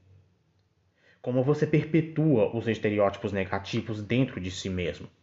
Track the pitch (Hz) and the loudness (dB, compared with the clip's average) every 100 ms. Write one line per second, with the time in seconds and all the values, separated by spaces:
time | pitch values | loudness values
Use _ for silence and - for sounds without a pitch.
0 | _ _ _ _ _ _ _ _ _ _ | _ _ _ _ _ _ _ _ _ _
1 | _ _ 127 127 127 147 151 151 156 160 | _ _ -2 0 2 2 4 2 2 0
2 | 160 147 156 117 98 117 113 107 107 104 | 0 0 4 4 4 0 -2 0 0 2
3 | 98 98 104 95 95 98 95 117 - 107 | 2 0 -4 -2 -2 -4 -4 -6 -4 -6
4 | 101 120 131 98 90 90 98 90 82 - | -2 0 0 -2 -8 -6 -6 -4 -4 -6
5 | - _ | -12 _